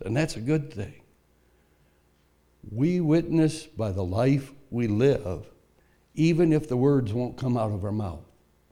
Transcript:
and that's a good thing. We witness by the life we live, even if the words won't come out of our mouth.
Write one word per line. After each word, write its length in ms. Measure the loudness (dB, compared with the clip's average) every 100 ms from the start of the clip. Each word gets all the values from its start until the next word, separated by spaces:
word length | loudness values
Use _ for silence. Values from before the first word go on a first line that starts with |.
and 100 | -4
that's 220 | -2 -2 -4
a 40 |
good 320 | -2 -2 -2
thing. 280 | -10 -12 -12 _ _ _ _ _ _ _ _ _ _ _ _ _ _ _ _ -10
We 300 | -2 0 2
witness 640 | 2 2 2 2 2 0
by 280 | -10 -6 -4
the 120 | -2
life 480 | -2 0 2 2 -2 -14 -8
we 160 | -2 0
live, 600 | 2 4 2 -2 -8 -10 _ _ _ _ _ _
even 380 | 0 2 4 4
if 160 | 2 0
the 80 | 0
words 380 | 2 2 0
won't 240 | -2 -4 -4
come 180 | -2 0
out 160 | 0
of 100 | -2
our 100 | -4
mouth. 340 | -4 -4 -8 -14 _ _ _ _